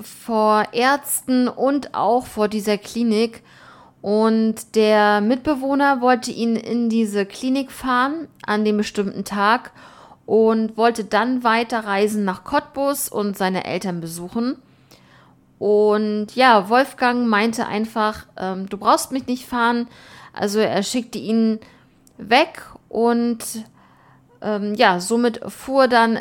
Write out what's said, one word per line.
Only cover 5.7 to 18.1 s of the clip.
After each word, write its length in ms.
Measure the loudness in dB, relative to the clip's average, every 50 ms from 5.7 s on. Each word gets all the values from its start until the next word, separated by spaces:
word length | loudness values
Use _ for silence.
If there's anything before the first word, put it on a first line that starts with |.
| 0 2 2 2 2 2
wollte 300 | 2 2 2 2 0 -4
ihn 260 | -6 -4 -2 -2 -2
in 340 | -2 -2 -4 -4 -2 0 0
diese 360 | 2 2 0 0 0 -2 -4
Klinik 460 | -4 -6 -6 -4 -2 -2 -2 -2 -6
fahren 560 | -8 -8 -4 -2 0 2 0 0 -2 -6 -10 -12 _ _ -6
an 180 | -2 -2 0 2
dem 140 | 2 2 0
bestimmten 480 | -2 -2 -4 -4 -4 -4 -4 -8 -8
Tag 460 | -6 -4 0 2 2 2 0 -2 -6 -20 -20 -20 -20 -20 -20 -20 -20 -20 -16 _ 0
und 500 | 2 4 4 4 2 2 0 -2 -2 0
wollte 280 | 0 2 2 0 -4
dann 380 | -2 0 0 0 0 -2 0 0
weiterreisen 800 | 0 0 0 0 -2 -4 -6 -4 -2 0 0 0 0 0 0 -2
nach 200 | -2 -4 -6 -6
Cottbus 680 | -4 -2 -2 -2 -4 -6 -4 -2 -2 -2 -2 -4 -6
und 260 | -4 -4 -4 -4 -2
seine 300 | -2 -2 -2 -2 -2 -4
Eltern 340 | -4 -6 -6 -6 -6 -6 -6
besuchen. 580 | -8 -10 -10 -12 -12 -8 -6 -4 -4 -4 -6 -8 -12 _ _ _ _ _ -20 -20 _ _ _ -20 _ _ _ _ _ _ _ -4
Und 680 | 0 2 2 4 4 4 2 2 0 0 -2 -4 -4 -4 0
ja, 340 | 2 6 6 6 6 4 4
Wolfgang 580 | 2 2 2 0 -2 -2 0 0 0 0 0 2
meinte 380 | 2 2 2 0 0 -2 -4
einfach, 600 | -4 -4 -4 -4 -4 -2 -2 -2 -2